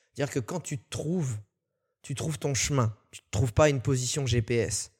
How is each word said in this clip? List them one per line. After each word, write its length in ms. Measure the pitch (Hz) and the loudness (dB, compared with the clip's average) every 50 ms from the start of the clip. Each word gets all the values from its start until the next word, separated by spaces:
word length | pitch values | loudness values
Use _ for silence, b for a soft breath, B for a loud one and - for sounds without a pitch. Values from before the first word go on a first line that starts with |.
| _ _ | _ _
C'est-à-dire 220 | _ - 143 135 - | _ -4 -4 -2 -2
que 60 | 139 | -4
quand 180 | 110 - 180 165 | -4 -4 -6 -6
tu 200 | - - 151 117 | -6 -6 -8 -8
te 100 | - - | -8 -8
trouves, 480 | - - 156 151 180 185 147 127 110 104 - _ _ _ _ _ _ _ _ _ _ _ | -8 -6 -4 -2 -2 0 0 -2 -4 -6 -8 _ _ _ _ _ _ _ _ _ _ _
tu 140 | - - 135 | -12 -10 -8
trouves 240 | - - 160 147 - | -6 -4 -4 -4 -2
ton 140 | - 143 135 | -2 -2 -2
chemin. 420 | - - - 143 135 117 110 107 - _ _ | 0 0 2 2 2 2 2 0 -4 _ _
Tu 80 | - - | -20 -20
ne 100 | - _ | -10 _
trouves 220 | - - 135 120 | 0 0 2 2
pas 160 | - - 156 151 | 4 4 4 6
une 120 | 139 127 | 4 2
position 460 | - - 135 127 127 120 - 151 139 | 2 0 0 0 0 -2 -2 -2 0
G 160 | 120 123 120 | 2 2 2
P 140 | 104 - 120 | 2 2 2
S. 340 | 117 98 - - - - - _ | 2 2 2 0 -4 -6 -8 _